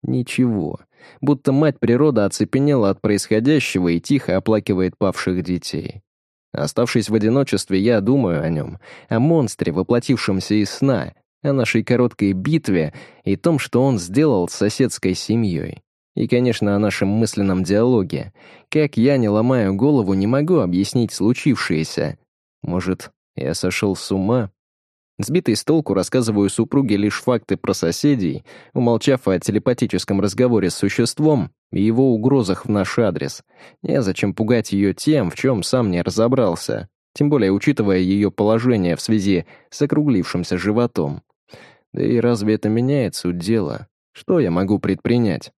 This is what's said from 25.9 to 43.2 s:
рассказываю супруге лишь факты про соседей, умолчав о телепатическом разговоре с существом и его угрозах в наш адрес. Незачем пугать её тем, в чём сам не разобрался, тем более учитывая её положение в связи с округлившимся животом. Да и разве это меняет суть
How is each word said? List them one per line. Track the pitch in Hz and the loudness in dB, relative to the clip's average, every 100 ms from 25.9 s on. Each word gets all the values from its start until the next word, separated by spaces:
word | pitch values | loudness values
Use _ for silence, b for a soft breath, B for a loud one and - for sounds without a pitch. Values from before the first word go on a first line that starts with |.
рассказываю | 95 87 135 113 104 101 | -2 0 0 0 2 0
супруге | - 110 139 135 101 | 0 0 0 0 0
лишь | 104 - | 0 -2
факты | - 120 - 92 | -2 -2 -2 -4
про | - | -2
соседей, | 95 85 - 147 135 87 65 B B B | -2 -2 0 0 0 -2 -4 B B B
умолчав | - 120 113 - 131 - | -2 0 2 2 0 0
о | 92 | 0
телепатическом | - 104 131 123 110 92 - 98 | 0 0 0 0 -2 -2 -2 0
разговоре | 101 98 127 113 87 | 0 2 2 4 2
с | - | 0
существом | 98 - 117 - 151 143 - _ _ | -2 0 -2 2 2 2 0 _ _
и | 92 | 0
его | 104 113 135 | 2 4 4
угрозах | 113 120 139 98 90 - | 4 2 2 2 -2 0
в | |
наш | 104 95 - | -2 0 0
адрес. | 107 87 69 - _ B B B | 0 0 -8 -10 _ B B B
Незачем | - 143 101 90 104 | -2 -2 0 -2 -4
пугать | 92 110 120 101 | -2 0 0 0
её | 98 98 | 0 0
тем, | 92 - 151 92 | 0 0 0 0
в | - | -2
чём | 139 117 | -2 -2
сам | 85 131 110 | 0 0 0
не | 87 | 0
разобрался, | 85 90 117 131 107 82 - 55 - _ _ | -2 0 2 2 0 -2 -6 -8 -10 _ _
тем | - 147 | -2 0
более | 143 98 | 2 2
учитывая | 101 - 135 104 92 | 2 0 0 2 2
её | 92 101 101 | 2 2 0
положение | - 104 113 123 113 90 80 | 0 2 2 2 2 0 -2
в | |
связи | - 110 98 92 - b b | 0 0 2 0 -2 b b
с | - | -4
округлившимся | 147 151 151 107 82 95 85 92 | 0 2 2 0 0 -4 -4 -2
животом. | 95 107 120 - 73 71 _ _ _ B B B B | 0 0 0 -2 -4 -6 _ _ _ B B B B
Да | - | -4
и | - 120 | 0 2
разве | 120 117 104 107 | 2 0 0 0
это | 107 | 0
меняет | 110 123 143 107 | 0 0 0 -2
суть | - | -4